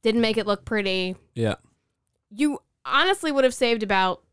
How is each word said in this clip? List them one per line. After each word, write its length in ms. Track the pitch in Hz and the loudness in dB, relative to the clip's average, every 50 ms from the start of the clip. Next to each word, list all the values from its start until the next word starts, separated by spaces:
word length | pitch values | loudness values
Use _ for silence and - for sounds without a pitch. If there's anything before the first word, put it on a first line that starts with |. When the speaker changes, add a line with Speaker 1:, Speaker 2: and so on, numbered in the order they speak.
| - | 0
Speaker 1:
didn't 180 | 226 220 233 | 2 2 2
make 160 | 226 220 220 | 2 2 0
it 80 | 220 202 | 0 0
look 180 | 208 202 202 - | 0 -2 -2 -2
pretty. 520 | - 233 208 202 190 185 185 185 185 185 - _ _ _ | -4 -4 -2 -2 -2 -2 -2 -2 -4 -6 -10 _ _ _
Speaker 2:
Yeah. 220 | 117 113 107 - - _ _ _ _ _ _ _ _ _ _ _ _ _ _ | -2 -2 -2 -2 -4 _ _ _ _ _ _ _ _ _ _ _ _ _ _
Speaker 1:
You 300 | 208 208 294 294 285 - _ _ _ _ _ | -4 -2 -2 -2 -2 -4 _ _ _ _ _
honestly 460 | - - 277 320 381 392 - - 311 | -2 0 2 2 2 0 0 -2 -2
would 120 | 285 277 262 | 0 2 2
have 100 | 254 240 | 0 2
saved 280 | - 254 233 233 226 | 0 0 0 0 0
about 400 | 214 196 202 190 190 185 185 - _ _ | 0 0 2 2 2 0 -2 -6 _ _